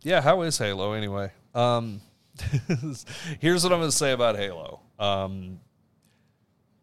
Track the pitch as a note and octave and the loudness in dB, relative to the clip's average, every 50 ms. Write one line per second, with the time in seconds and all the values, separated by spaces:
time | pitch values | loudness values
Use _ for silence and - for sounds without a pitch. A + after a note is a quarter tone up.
0 | - D3 F#3 E3 C3 D3 F3 F#3+ E3+ E3 D3 - A#2 G#2 G2 F#2+ F#2+ G#2 G#2+ G#2+ | -2 2 2 4 6 4 4 4 2 0 0 0 0 -2 0 -2 -2 -2 -2 -4
1 | G#2+ G2+ G2 G2+ G2 F#2+ - _ _ _ - B2 A#2+ B2 A#2+ A#2 A#2 A2+ G2+ G#2 | -4 -4 -4 -4 -6 -6 -10 _ _ _ 0 2 2 4 2 0 -2 -4 -10 -12
2 | - _ _ _ _ _ _ - - - - B2+ - - E3+ A#2 C3+ D#3 C#3 - | -16 _ _ _ _ _ _ -8 -4 -2 -2 -2 0 0 -2 -2 -2 -6 -8 -10
3 | - - - - - E3+ D3 - D3 E3 F3+ F#3 E3 F3+ F3+ E3+ E3 D3+ C3 - | -12 -16 -14 -12 -10 -10 -8 0 2 2 4 4 4 4 4 4 2 0 0 2
4 | D3+ C#3 C3 A#2+ A#2+ A#2 G#2+ G2+ G2+ G2 F2+ E2 D2+ - - - _ _ _ - | 2 2 2 4 2 2 2 0 -2 -4 -6 -8 -12 -14 -14 -16 _ _ _ -2
5 | G#2+ G2+ G2 G2 F#2+ F#2+ G2 F#2+ F#2 F#2 F#2 F2 _ _ _ _ _ _ _ _ | 0 0 0 0 -2 -4 -6 -8 -10 -12 -14 -16 _ _ _ _ _ _ _ _
6 | _ _ _ _ _ _ _ _ _ _ _ _ _ _ _ _ | _ _ _ _ _ _ _ _ _ _ _ _ _ _ _ _